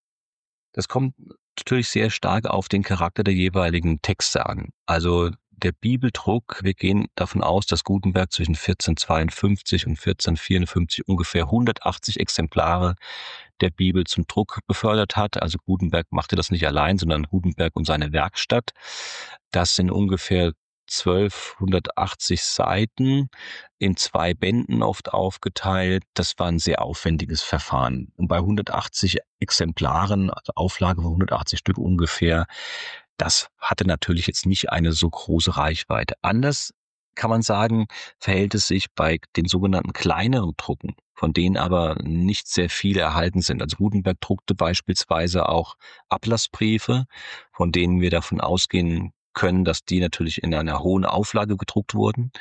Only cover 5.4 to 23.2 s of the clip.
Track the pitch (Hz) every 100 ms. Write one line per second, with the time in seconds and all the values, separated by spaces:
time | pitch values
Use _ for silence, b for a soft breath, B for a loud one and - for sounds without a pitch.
5.4 | _ - 90 - 113 127 127 - - 80
6.4 | - - 95 95 92 101 - - 90 95
7.4 | - 92 - 101 - 98 95 92 92 -
8.4 | 82 82 - 90 - 80 - 80 82 -
9.4 | 101 101 - 98 - 80 - 95 - 85
10.4 | - 95 87 - 85 - - 95 85 87
11.4 | 76 117 120 110 - 95 - - 98 -
12.4 | 82 - 80 87 90 92 B B B B
13.4 | B _ 92 - 92 92 87 - 85 -
14.4 | 104 - - 101 113 107 101 - 104 -
15.4 | 87 87 - 92 92 82 82 85 - 87
16.4 | 82 87 78 71 76 95 85 78 78 95
17.4 | 87 - 82 - 80 78 73 78 76 -
18.4 | - 120 - B B B B B B B
19.4 | _ 90 87 - 92 92 101 92 - 90
20.4 | 87 82 _ _ - - - 90 101 -
21.4 | - - 95 92 - - 98 - - 90
22.4 | - - 85 90 110 - 131 135